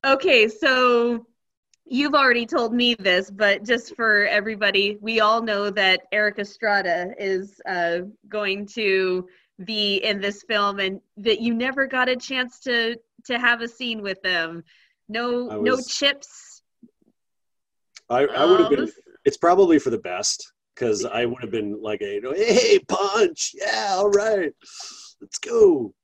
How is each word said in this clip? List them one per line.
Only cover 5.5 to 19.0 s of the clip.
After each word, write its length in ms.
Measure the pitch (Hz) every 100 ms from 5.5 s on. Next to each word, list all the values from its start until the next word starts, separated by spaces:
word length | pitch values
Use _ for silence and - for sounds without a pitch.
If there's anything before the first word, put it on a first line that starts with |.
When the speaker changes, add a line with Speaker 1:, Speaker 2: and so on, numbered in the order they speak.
| 208 208
Speaker 1:
that 300 | 196 190 185 -
Erik 300 | 208 208 202
Estrada 760 | 202 - 214 202 180 170 180 -
is, 420 | 196 190 196 _ -
uh, 320 | 185 170 170 185 - 202
going 380 | 214 202 196 202
to 540 | - 208 190 185 185 180 _ _ _
be 340 | 185 220 202 196
in 220 | 220 202
this 220 | 202 202
film, 380 | - 214 202 196
and 200 | 190 196 _ -
that 220 | 208 214
you 140 | 233
never 320 | 226 254 269 269
got 220 | 262 254
a 80 | 254
chance 420 | - 262 254 _
to, 360 | 262 240 226 233 _ _ -
to 120 | 247
have 220 | 247 240
a 80 | 233
scene 340 | - 247 220
with 180 | 202 190
them. 420 | 190 180 165 170 - _ _ _ _
No, 420 | 220 240 247 247
Speaker 2:
I 60 | 208
Speaker 1:
no 160 | 240 254
Speaker 2:
was 100 | 247
Speaker 1:
chips. 760 | - 277 277 - - - - _ _ - _ _ _ _ _ _ _ _ _ _ - _
Speaker 2:
I, 160 | 123 139
I 180 | 120
would 140 | 156 185
have 80 | 160
Speaker 1:
Oh, 40 |
Speaker 2:
been, 100 | 139
Speaker 1:
this 180 | 117 -